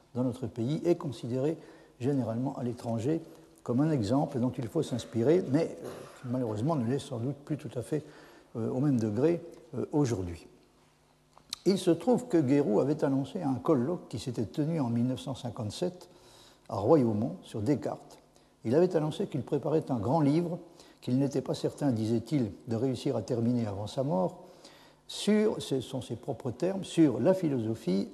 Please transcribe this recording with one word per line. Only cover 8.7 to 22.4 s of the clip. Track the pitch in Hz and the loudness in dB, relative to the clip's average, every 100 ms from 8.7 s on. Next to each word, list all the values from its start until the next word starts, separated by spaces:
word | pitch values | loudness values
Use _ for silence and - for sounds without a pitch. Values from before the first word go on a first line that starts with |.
au | 127 | 0
même | 147 127 | 2 4
degré, | 110 104 151 170 - - - 127 | 2 2 2 2 -4 -18 -12 -8
euh, | - | -2
aujourd'hui. | 151 139 104 90 82 - - _ _ _ _ _ _ _ - - - | 2 2 0 -4 -8 -14 -20 _ _ _ _ _ _ _ -20 -16 -4
Il | - 196 | 0 2
se | - | 2
trouve | 165 - 240 - | 2 4 2 4
que | 170 | 4
Guéroult | 131 143 143 202 | 6 4 4 4
avait | 139 151 | 2 2
annoncé | 147 135 139 190 | 2 0 -2 -4
un | 147 | -2
colloque | 127 - 151 123 175 - | -2 2 2 2 -2 -6
qui | 117 | -8
s'était | - 120 113 | -6 -4 -4
tenu | - 147 165 | -2 0 0
en | 123 | 0
mille | 117 123 | 2 0
neuf | 127 | -2
cent | - 131 | -6 -8
cinquante-sept | 123 101 104 - 180 180 - - - - - - - | -8 -6 -6 -4 -4 -6 -18 -20 -20 -20 -20 -20 -8
à | 104 | -2
Royaumont | 104 160 117 104 123 185 | 4 6 6 2 -2 -6
sur | - 120 | -10 -4
Descartes. | 104 131 123 - - - _ _ _ _ | 0 0 -2 -8 -12 -20 _ _ _ _
Il | 113 | 0
avait | 139 180 170 | 4 4 2
annoncé | 156 151 202 | 0 -2 -4
qu'il | 143 | -4
préparait | - 147 156 156 - | -2 -2 0 0 0
un | 123 | -2
grand | 117 160 | 2 2
livre | 143 156 175 175 - - - - | 4 2 0 -4 -10 -20 -20 -12
qu'il | - 127 | -2 0
n'était | 139 131 | 2 0
pas | - | -2
certain, | 113 117 - 147 | -2 -4 -2 0
disait-il, | 113 110 117 110 151 | 0 2 0 0 -2